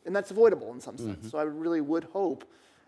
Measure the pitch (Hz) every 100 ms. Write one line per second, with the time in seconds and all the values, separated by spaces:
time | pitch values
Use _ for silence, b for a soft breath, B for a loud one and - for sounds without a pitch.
0 | 170 202 196 196 226 156 107 123 - 120
1 | 113 87 110 151 151 151 165 165 143 165
2 | 160 196 185 135 - B B B